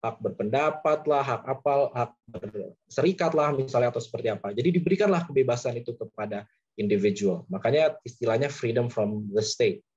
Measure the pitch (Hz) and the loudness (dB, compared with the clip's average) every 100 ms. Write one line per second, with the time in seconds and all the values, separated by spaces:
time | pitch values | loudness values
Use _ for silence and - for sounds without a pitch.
0 | - - 107 - - 139 151 151 156 151 | -6 -4 -8 -4 -2 0 0 0 0 0
1 | 151 143 135 113 123 135 147 139 135 123 | 2 0 0 -4 -4 -2 0 2 2 0
2 | 117 _ - - 104 107 92 - _ - | -6 _ -16 -12 -10 -10 -12 -14 _ 0
3 | 156 185 165 156 147 139 131 127 123 120 | 2 2 0 2 2 0 0 2 2 0
4 | - - 110 104 - 107 143 175 170 190 | -6 -4 -4 -4 -6 0 2 2 2 2
5 | 208 175 175 139 131 120 127 117 117 120 | 4 2 2 2 2 2 -2 -4 -8 -10
6 | 110 - 104 101 101 _ _ - 104 101 | -10 -8 -6 -6 -10 _ _ -4 0 4
7 | 101 95 98 85 - 92 117 143 156 - | 2 2 0 0 -4 -2 2 4 2 0
8 | - - 113 113 143 147 120 117 120 113 | -12 -4 0 0 0 -2 -2 0 0 -2
9 | 104 107 104 101 110 - 113 90 _ | -2 -2 -2 -2 -2 0 0 0 _